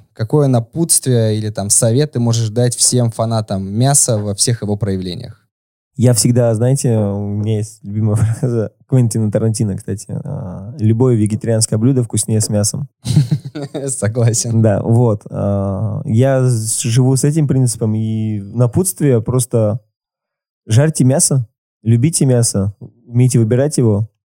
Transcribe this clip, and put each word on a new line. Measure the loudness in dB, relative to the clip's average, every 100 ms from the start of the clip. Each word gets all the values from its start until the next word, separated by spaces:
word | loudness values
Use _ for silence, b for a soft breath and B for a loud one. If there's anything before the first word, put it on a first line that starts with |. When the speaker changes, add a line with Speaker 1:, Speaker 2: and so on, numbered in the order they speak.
| _
Speaker 1:
какое | -10 -2 2 2
напутствие | 2 0 -4 -2 0 2 2 2 0
или | -4
там | -6 -2
совет | 0 2 2 0
ты | 0
можешь | 0 0 0
дать | 0 0 0
всем | -2 0 0
фанатам | -2 -2 -2 -4 -6 -4
мяса | 0 0 2 0 -2
во | -4
всех | -4 -2 -2
его | -4 -4
проявлениях? | -4 -4 -6 -10 -12 -18 _ _ _ _ _ 0
Speaker 2:
Я | 2
всегда, | 4 2 2 2
знаете, | 2 0 0 0 0
у | 0 -2 -4
меня | -4 -2 -4
есть | -6 -12
любимая | -8 -2 0 2
<laughs> | 0 0
фраза | -2 -2 -4 -8 _
Квентина | 0 2 0 0
Тарантино, | 0 0 0 -2 -4
кстати. | -6 -8 -8
А, | -10 -8 -8 -10 -12 -12 -2
«Любое | 0 2 2 2
вегетарианское | 0 -2 -2 0 0 0
блюдо | 2 2
вкуснее | 0 -4 -2 -2
с | 0
мясом». | -2 -2 -4 -10 _
Speaker 1:
<laughs> | -2 0 0 -2 -6 -12 -10 -6 -6
Согласен. | -4 -2 0 0 0 0 2
Speaker 2:
Да, | 2 2
вот. | 2 2 2 0 -4
А, | -4 -2 -2 -2 -4 -4 -6
я | -2 2 2 2 2
с-, | 0 -4 -4
живу | 0 2 2 2
с |
этим | 2 2 0
принципом. | 2 0 0 -2
И | -2 -2 -2 -2 -4
напутствие | -6 0 0 0 -2 0 2 2
просто | 2 -2 0 0 0 -2 -8 _ _ _ _ _ _ _ 0
«Жарьте | 2 4 4
мясо, | 2 2 2 0 -4 _ _ _
любите | 0 2 2 2 2
мясо, | 2 2 -2 -4 -6 -16 _ -4
умейте | 2 4 4
выбирать | 2 2 0 2
его». | 2 2 -2 _ _